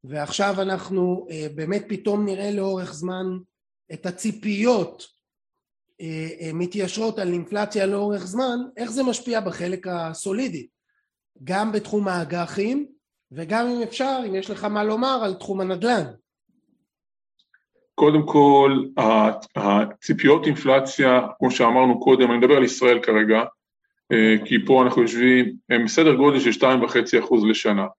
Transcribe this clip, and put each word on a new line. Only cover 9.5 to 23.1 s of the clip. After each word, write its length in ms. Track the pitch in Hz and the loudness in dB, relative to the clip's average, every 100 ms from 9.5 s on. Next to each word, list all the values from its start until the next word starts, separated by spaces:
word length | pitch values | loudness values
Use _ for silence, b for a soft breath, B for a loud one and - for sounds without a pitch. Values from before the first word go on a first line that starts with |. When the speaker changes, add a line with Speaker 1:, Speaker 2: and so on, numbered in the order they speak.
| - 175 185 185 | -8 -8 -8 -8
Speaker 1:
הסולידי, 800 | 175 165 160 196 202 262 160 - _ _ _ _ _ _ _ | -8 -8 -8 -8 -6 -6 -8 -14 _ _ _ _ _ _ _
גם 280 | 131 185 220 | -6 -4 -2
בתחום 360 | 208 208 208 196 | -4 -4 -4 -2
האג"חים, 800 | 180 151 175 170 196 214 277 294 _ _ _ _ | -4 -4 -6 -6 -4 -4 -4 -6 _ _ _ _
וגם 340 | 131 160 214 240 | -16 -4 -2 -2
אם 160 | 240 | -4
אפשר, 360 | 233 - 269 262 226 | -6 -4 -4 -4 -4
אם 60 | |
יש 160 | 190 190 | -8 -8
לך 140 | 180 | -8
מה 200 | 208 208 | -4 -2
לומר, 360 | 214 220 262 262 | -2 -2 -2 -2
על 100 | 208 | -4
תחום 260 | 185 - 190 | -6 -8 -6
הנדל"ן. 440 | 185 180 226 226 139 - _ _ _ _ _ _ _ _ _ _ _ _ _ _ _ _ _ | -4 -2 0 0 -2 -12 _ _ _ _ _ _ _ _ _ _ _ _ _ _ _ _ _
Speaker 2:
קודם 320 | - 151 151 151 | 2 4 4 2
כל, 580 | 151 143 139 139 135 - - | 4 6 6 6 2 -2 -2
ה-, 320 | 110 110 110 107 - - | 2 4 2 -2 -10 -4
הציפיות 880 | 101 101 107 - - 95 - 151 151 | 2 2 0 -8 -6 0 4 4 2
אינפלציה, 760 | 147 131 131 135 - 135 127 110 - | -2 2 2 0 0 4 2 0 -2
כמו 120 | 127 | -2
שאמרנו 500 | 123 117 127 131 113 | 2 2 4 4 2
קודם, 300 | 139 131 123 | 4 6 6
אני 80 | 120 | 4
מדבר 180 | 127 143 | 4 6
על 80 | |
ישראל 380 | 123 - 127 117 | 4 2 2 2
כרגע, 400 | - | 2